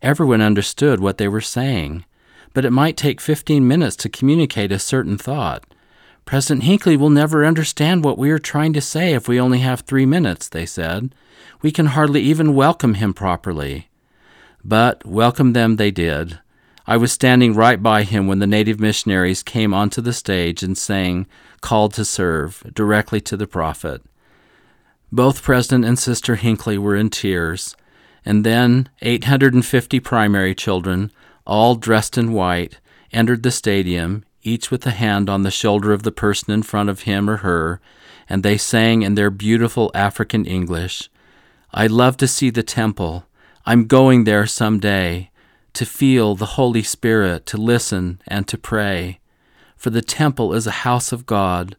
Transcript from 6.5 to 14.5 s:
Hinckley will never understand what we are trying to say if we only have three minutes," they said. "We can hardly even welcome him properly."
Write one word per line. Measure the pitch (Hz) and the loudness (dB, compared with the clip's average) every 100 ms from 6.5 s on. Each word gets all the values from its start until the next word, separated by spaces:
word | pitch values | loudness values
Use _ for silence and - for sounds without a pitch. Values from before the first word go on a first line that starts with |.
| 131 | 0
Hinckley | 127 202 180 143 | 2 2 4 4
will | 147 | 4
never | 143 151 156 156 | 4 4 2 2
understand | 160 151 - 156 180 | 2 -2 -2 0 2
what | 147 - | 0 0
we | 139 | 0
are | 156 | 0
trying | - 147 160 | -2 -2 0
to | 147 | -2
say | - 156 180 | -2 -2 0
if | 131 - | 0 0
we | 123 | 0
only | 127 127 | 2 2
have | 131 123 | 0 -2
three | - 135 | -2 2
minutes," | 135 175 117 80 - | 2 2 0 -4 -8
they | 80 82 | -10 -8
said. | - 82 95 127 - _ _ - - | -6 -6 -4 -8 -12 _ _ -20 -6
"We | 156 | -2
can | 151 151 | 2 2
hardly | 143 151 143 | 2 2 2
even | 127 160 151 | 2 2 2
welcome | 139 147 - 123 | 4 2 2 0
him | 98 104 | 2 -2
properly." | - 95 85 98 78 71 76 - _ _ _ _ _ _ | -2 -4 -4 -4 -6 -6 -8 -14 _ _ _ _ _ _